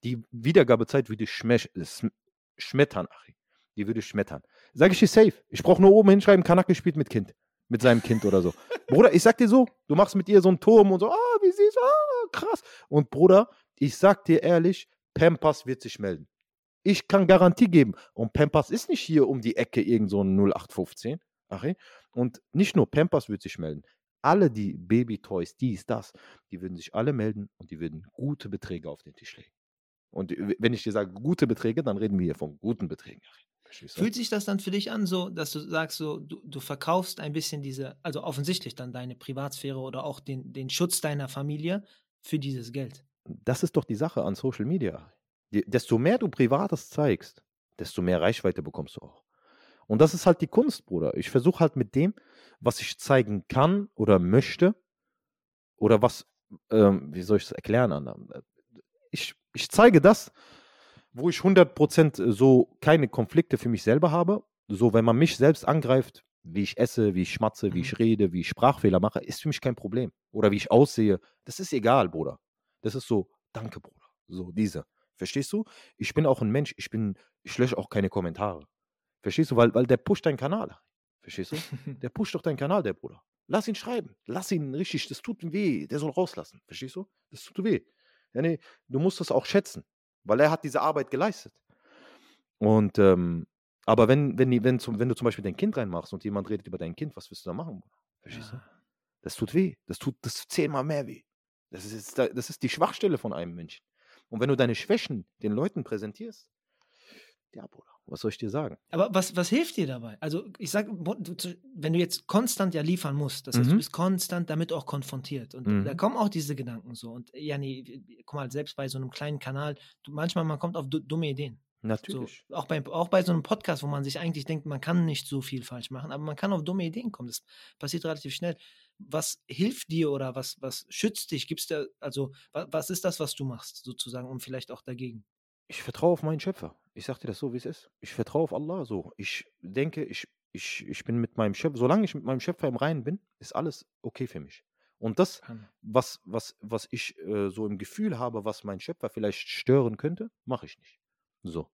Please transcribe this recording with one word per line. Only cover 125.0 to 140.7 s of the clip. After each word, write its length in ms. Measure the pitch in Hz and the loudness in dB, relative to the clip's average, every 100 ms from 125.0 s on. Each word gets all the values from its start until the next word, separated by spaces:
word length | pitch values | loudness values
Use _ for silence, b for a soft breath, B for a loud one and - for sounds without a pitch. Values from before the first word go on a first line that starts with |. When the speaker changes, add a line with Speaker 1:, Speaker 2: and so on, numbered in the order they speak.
| 165 | 0
Speaker 2:
nicht 220 | 139 - | -4 -6
so 140 | 139 | -8
viel 220 | 131 135 | -8 -12
falsch 280 | 117 123 - | -12 -16 -14
machen, 200 | 127 151 | -14 -12
aber 120 | 139 | -10
man 120 | 156 151 | -10 -6
kann 160 | 185 | -4
auf 120 | 190 | -4
dumme 200 | 151 190 | -4 -6
Ideen 280 | 165 180 240 | -6 -6 -10
kommen. 160 | - 123 | -12 -14
Das 140 | 113 b b b b | -14 b b b b
passiert 240 | 143 165 165 | -10 -8 -6
relativ 280 | 151 139 | -8 -10
schnell. 240 | 135 175 151 b b b b | -8 -8 -8 b b b b
Was 440 | - 156 151 - _ | -8 -6 -6 -10 _
hilft 440 | 135 202 - - | -4 -4 -4 -6
dir 200 | 160 156 | -2 -2
oder 240 | 139 131 127 | -2 -6 -8
was, 220 | 127 - | -12 -12
was 240 | 135 - - | -12 -12 -14
schützt 420 | - 220 214 - | -6 -4 -4 -10
dich? 160 | 147 - | -8 -8
Gibt's 200 | 160 - | -10 -8
da, 180 | 156 135 _ | -8 -8 _
also, 340 | 147 135 135 135 b | -12 -8 -10 -12 b
wa-, 160 | 151 143 | -14 -8
was 200 | 156 151 | -8 -6
ist 160 | 185 185 | -6 -6
das, 140 | 170 | -6
was 140 | 147 | -8
du 120 | - 135 | -8 -10
machst, 380 | 117 - - | -10 -16 -20
sozusagen, 440 | - 117 120 123 127 | -20 -12 -12 -12 -12
um 120 | 131 | -14
vielleicht 320 | - 131 - | -12 -14 -14
auch 100 | 123 | -18
dagegen? 440 | - 123 127 117 _ _ _ _ _ | -16 -14 -12 -14 _ _ _ _ _
Speaker 1:
Ich 140 | - | -14
vertraue 320 | - - 170 | -14 -2 0
auf 80 | 170 | 0
meinen 180 | 156 156 | -2 -4
Schöpfer. 360 | - 185 80 _ _ | -6 -10 -14 _ _
Ich 120 | - 104 | -18 -14
sag 140 | 131 | -12
dir 80 | - | -10
das 120 | 101 | -8
so, 120 | 139 | -8
wie 40 | 123 | -8
es 80 | - | -12
ist. 260 | 160 _ _ | -16 _ _
Ich 140 | - | -18
vertraue 300 | - 113 147 | -10 -4 -2
auf 100 | 165 | -2
Allah 320 | 87 151 185 123 | -4 -8 -10 -8
so. 260 | 101 - - | -8 -10 -12
Ich 280 | 98 - - _ | -10 -10 -14 _
denke, 440 | 90 98 151 156 | -10 -6 -6 -6
ich, 240 | 151 - - _ _ | -10 -10 -16 _ _
ich, 340 | - - | -16 -12